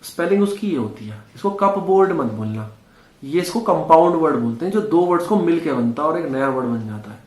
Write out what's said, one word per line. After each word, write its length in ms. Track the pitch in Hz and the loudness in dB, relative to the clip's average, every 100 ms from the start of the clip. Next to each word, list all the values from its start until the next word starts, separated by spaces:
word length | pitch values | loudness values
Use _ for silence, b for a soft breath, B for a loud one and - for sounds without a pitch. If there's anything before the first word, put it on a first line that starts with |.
स्पेलिंग 400 | - - 175 202 | -20 -6 0 2
उसकी 260 | 202 202 208 | 2 -2 -4
ये 80 | 156 | -4
होती 280 | 107 - 107 | -4 -8 -16
है, 120 | 107 - - | -16 -18 -6
इसको 140 | 196 | -6
कपबोर्ड 600 | 196 196 196 185 190 190 | 0 0 0 2 4 4
मत 200 | 170 123 | 2 -2
बोलना, 360 | 107 107 107 107 - _ b b b | -4 -6 -6 -10 -16 _ b b b
ये 180 | 139 160 | -4 -2
इसको 180 | 175 233 | 0 -2
कंपाउंड 540 | 226 165 156 165 175 165 | 0 0 6 6 6 4
वर्ड 200 | 160 131 | 2 0
बोलते 300 | 117 117 180 | -2 -4 -2
हैं, 60 | |
जो 100 | 208 | -2
दो 200 | - 165 | 0 2
वर्ड्स 260 | 180 170 170 | 2 0 2
को 80 | 214 | 0
मिलके 380 | 170 165 156 | 2 0 0
बनता 300 | 131 117 117 | -2 -2 0
है 60 | 151 | -2
और 100 | 170 | -2
एक 120 | 160 | -4
नया 180 | 131 135 | -2 -2
वर्ड 180 | 131 123 | -2 -2
बन 200 | 117 110 | -4 -6
जाता 240 | 107 104 | -10 -12
है। 80 | 110 | -18